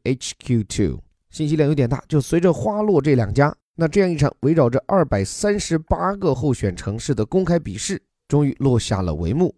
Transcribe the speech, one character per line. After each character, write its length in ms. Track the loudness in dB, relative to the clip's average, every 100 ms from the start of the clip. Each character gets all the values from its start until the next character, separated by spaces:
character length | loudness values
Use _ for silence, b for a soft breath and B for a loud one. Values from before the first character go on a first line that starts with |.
H 320 | -4 -4 -6 -14
Q 260 | -2 -2
two。 380 | -2 -2 -2 -2 -12 _ _
信 180 | -6 -2
息 60 | 2
量 120 | 2
有 60 |
点 160 | 2 0
大， 140 | -2 0
就 140 | 0
随 180 | 2 2
着 140 | 2
花 300 | 2 -2 -2
落 180 | 2 2
这 140 | 4 2
两 180 | 2
家， 220 | 2 0 0 _ -4
那 120 | -2
这 140 | 2
样 80 | 0
一 60 | 2
场 180 | 0 0
围 140 | 0
绕 160 | 2 2
着 140 | 0 0
二 160 | 0 2
百 180 | 0
三 360 | -2 -2 -2 -2
十 180 | -2 -4
八 380 | -2 -2 -2 0
个 180 | 0
候 180 | 0 0
选 220 | 0 -2 -4
城 220 | -8 -8
市 160 | -4
的 100 | -2
公 200 | 0 0
开 160 | 2 0
比 180 | -2 -10
试， 240 | -8 -8 -10 _ _
终 200 | 0 0
于 80 | 0
落 200 | 0 0
下 220 | 0 -2
了 100 | -2
帷 240 | -2 -2 0
幕。 180 | 0